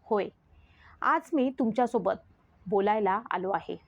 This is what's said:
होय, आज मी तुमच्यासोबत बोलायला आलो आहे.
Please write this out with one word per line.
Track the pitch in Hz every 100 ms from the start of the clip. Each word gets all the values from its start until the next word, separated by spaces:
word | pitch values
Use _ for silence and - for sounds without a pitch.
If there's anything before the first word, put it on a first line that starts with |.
होय, | - 214 - _ _ - - - - -
आज | - 320 -
मी | 311 254 254
तुमच्यासोबत | 226 214 240 233 180 - - _ _ _ 185
बोलायला | 196 202 214 196 202 247
आलो | 185 185
आहे. | 180 - -